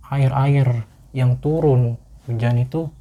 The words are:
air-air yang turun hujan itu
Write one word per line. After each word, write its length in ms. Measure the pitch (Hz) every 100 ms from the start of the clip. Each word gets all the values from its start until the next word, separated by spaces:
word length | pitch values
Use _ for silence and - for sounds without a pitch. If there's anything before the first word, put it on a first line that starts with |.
| -
air-air 720 | 139 131 131 139 143 123 120 - - -
yang 240 | 135 127 123
turun 640 | 143 156 160 127 120 117 - - -
hujan 320 | 117 120 120
itu 320 | 123 160 165 -